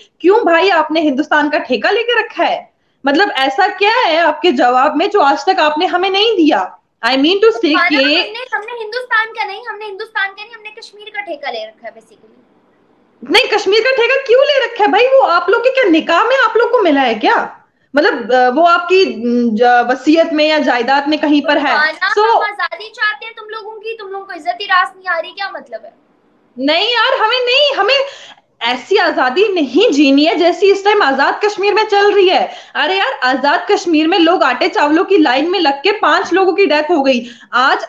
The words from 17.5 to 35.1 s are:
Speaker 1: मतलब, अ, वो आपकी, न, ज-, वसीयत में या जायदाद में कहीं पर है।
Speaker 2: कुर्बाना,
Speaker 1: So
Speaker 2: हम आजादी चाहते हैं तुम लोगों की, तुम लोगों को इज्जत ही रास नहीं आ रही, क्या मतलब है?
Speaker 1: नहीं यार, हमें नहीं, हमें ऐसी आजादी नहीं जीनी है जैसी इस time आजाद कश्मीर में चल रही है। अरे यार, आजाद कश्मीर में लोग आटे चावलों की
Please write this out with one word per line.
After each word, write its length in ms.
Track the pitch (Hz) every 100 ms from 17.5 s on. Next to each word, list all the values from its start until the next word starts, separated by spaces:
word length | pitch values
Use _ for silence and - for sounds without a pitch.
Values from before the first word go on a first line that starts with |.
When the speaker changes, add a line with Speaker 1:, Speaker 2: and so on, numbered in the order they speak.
| - _ _ _ 269
Speaker 1:
मतलब, 360 | 339 277 214
अ, 180 | 254 254
वो 120 | 262
आपकी, 440 | 339 349 349 370 294
न, 440 | 220 240 240 240
ज-, 380 | 214 240 240 240
वसीयत 420 | 269 311 320 330
में 140 | 302 311
या 120 | 311
जायदाद 480 | 269 247 240 277 277
में 120 | 302
कहीं 220 | 302 294
पर 160 | 302 294
है। 140 | 277
Speaker 2:
कुर्बाना, 420 | 233 311 311 381
Speaker 1:
So 80 | 415
Speaker 2:
हम 220 | 440 453
आजादी 500 | 427 403 339 339 427 494
चाहते 300 | 427 415 453
हैं 80 | 453
तुम 80 | 427
लोगों 220 | 440 403
की, 260 | 440 427 453
तुम 100 | 381
लोगों 160 | 392 381
को 80 |
इज्जत 240 | 339 330 349
ही 40 | 403
रास 280 | 370 381 381
नहीं 100 | 370
आ 120 | 330
रही, 120 | 349
क्या 200 | 381 392 330
मतलब 240 | 240 220 -
है? 80 | - _ _ _ _ _ 240
Speaker 1:
नहीं 340 | 277 330 440
यार, 200 | 480 480 539
हमें 220 | 427 494 480
नहीं, 280 | 539 587 427
हमें 300 | 403 554 554 - - - _ -
ऐसी 360 | 233 254 - 392
आजादी 500 | 339 - 254 269 427
नहीं 380 | 359 254 269 453
जीनी 340 | 277 277 277 311
है 100 | 349
जैसी 360 | 349 349 392
इस 140 | 392 403
time 160 | 427
आजाद 380 | 285 262 311 - 415
कश्मीर 280 | 415 403
में 140 | 392 427
चल 240 | 403 403
रही 180 | 392 370
है। 220 | 269 185 - - 247
अरे 220 | 302 381
यार, 220 | 480 523
आजाद 440 | 254 262 277 349 -
कश्मीर 360 | 403 349 302 320
में 120 | 392
लोग 240 | 320 370
आटे 240 | 277 - 370
चावलों 380 | 381 294 320
की 120 | 381